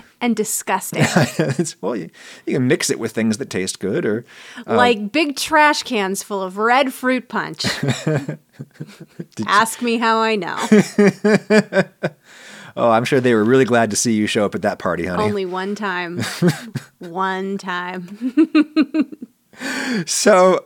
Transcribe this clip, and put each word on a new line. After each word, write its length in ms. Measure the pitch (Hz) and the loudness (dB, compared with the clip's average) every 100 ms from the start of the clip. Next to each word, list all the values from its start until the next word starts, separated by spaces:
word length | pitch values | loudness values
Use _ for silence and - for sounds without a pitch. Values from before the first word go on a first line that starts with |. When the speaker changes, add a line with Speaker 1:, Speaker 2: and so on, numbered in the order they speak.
| - _ | -20 _
Speaker 1:
and 160 | 240 214 | -2 -2
disgusting. 680 | 214 - - 185 - 165 147 | -2 -6 -4 -4 -4 -2 2
Speaker 2:
<laughs> 60 | 180 139 - 151 135 | 2 2 0 -2 -2
It's, 200 | 160 - | -6 -6
well, 140 | 190 233 | -8 -6
you, 140 | 160 - - - - | -10 -16 -20 -14 -6
you 60 | |
can 140 | 151 127 | -2 2
mix 220 | 175 - | 0 0
it 80 | - | -4
with 140 | 113 | -4
things 260 | - 110 107 | -2 -2 -2
that 140 | 135 | -4
taste 280 | 101 92 - | -4 -6 -4
good, 240 | 95 135 143 | -4 -2 -2
or, 200 | 107 - - - - 233 | -4 -6 -20 -20 -18 -2
uh, 100 | 226 | 2
Speaker 1:
Like 360 | 247 220 202 | 2 2 -2
big 240 | 302 302 269 | -2 -2 -4
trash 480 | - 311 302 - | 0 4 4 4
cans 400 | - 233 190 196 | -2 -4 -2 -4
full 180 | - 202 | -6 -6
of 160 | 190 190 | -6 -2
red 340 | 226 254 269 | 2 4 2
fruit 380 | - 254 254 - | -2 -2 -2 -2
punch. 320 | 214 156 156 | -8 -8 -6
Speaker 2:
<laughs> 200 | - - | -6 -4
Did 580 | 143 - - 151 143 151 _ _ 143 _ 151 - 165 - 170 - | -4 -2 -2 -2 -4 -10 _ _ -18 _ -18 -18 -20 -16 -14 -8
you 80 | 202 | 0
Speaker 1:
Ask 340 | 196 226 - | 2 2 -2
me 140 | 240 233 | -2 0
how 200 | 226 220 | 2 2
I 180 | 220 220 | 2 -2
know. 220 | 165 - | -4 -6
Speaker 2:
<laughs> 1300 | 226 214 - - 202 190 208 208 - 214 214 190 - _ 165 - _ - - - - - | 4 4 4 4 2 4 2 0 4 2 4 -2 -2 _ -10 -10 _ -20 -20 -20 -14 0
Oh, 120 | 120 | 4
I'm 140 | 113 120 | 4 4
sure 140 | 139 | 2
they 140 | 123 | 4
were 100 | 113 | 4
really 220 | 107 131 120 | 6 4 6
glad 240 | 120 113 | 4 2
to 60 | 104 | 0
see 180 | 123 | 0
you 140 | 107 107 | 2 2
show 180 | 113 101 | 0 0
up 80 | |
at 80 | 101 | 0
that 160 | 104 92 | -2 -2
party, 300 | 95 85 87 | -4 -2 -2
honey. 160 | 90 | -2
Speaker 1:
Only 220 | 214 208 185 | -2 -2 -6
one 280 | 180 190 208 | -6 -6 -6
time. 460 | 208 180 175 175 - - 175 - | -6 -6 -6 -6 -8 0 0 0
Speaker 2:
<laughs> 380 | 233 226 - _ | -8 -14 -14 _
Speaker 1:
One 580 | 180 170 190 190 190 196 | -12 -4 -4 -4 -6 -6
time. 1600 | 196 180 180 185 180 208 247 294 320 311 294 320 - 320 - - | -6 -8 -8 -10 -12 -8 -4 0 2 2 2 0 -2 -2 -4 -6
<laughs> 60 | - _ _ - 269 269 269 226 160 | -20 _ _ -14 -10 -8 -4 -4 -4
Speaker 2:
So, 580 | - - 190 185 175 | 0 4 6 6 4